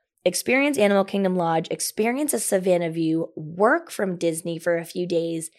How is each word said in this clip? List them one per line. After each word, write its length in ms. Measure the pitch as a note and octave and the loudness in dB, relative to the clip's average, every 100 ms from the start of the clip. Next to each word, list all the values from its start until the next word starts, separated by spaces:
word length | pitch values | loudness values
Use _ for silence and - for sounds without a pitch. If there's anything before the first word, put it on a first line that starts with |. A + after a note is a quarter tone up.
| _ _ F#3 | _ _ -2
experience 540 | F3+ - B3+ C#4+ C#4 | -2 0 2 2 2
Animal 240 | G#3 G3+ | 4 4
Kingdom 320 | G3 G3+ F#3+ F#3 | 2 0 0 0
Lodge, 320 | E3 D#3+ E3 | 2 0 -2
experience 640 | - - - A3 B3+ D4 | -6 -6 -2 -2 0 -2
a 60 | A#3 | -2
Savannah 500 | - G3 F#3 F3+ E3+ | 0 0 2 2 2
view, 420 | E3 D#3+ D#3+ E3 - | 0 0 0 -2 -8
work 560 | D3+ E3+ G#3+ E4 E4 | -12 2 4 4 -2
from 260 | - G3 F3+ | -4 -4 0
Disney 400 | E3+ D#3+ E3+ E3 | -2 -2 -6 -4
for 200 | F3 E3+ | -2 -2
a 80 | E3 | -2
few 200 | F#3 F3+ | -6 -2
days, 460 | E3+ E3 E3 D#3+ | 0 0 -4 -8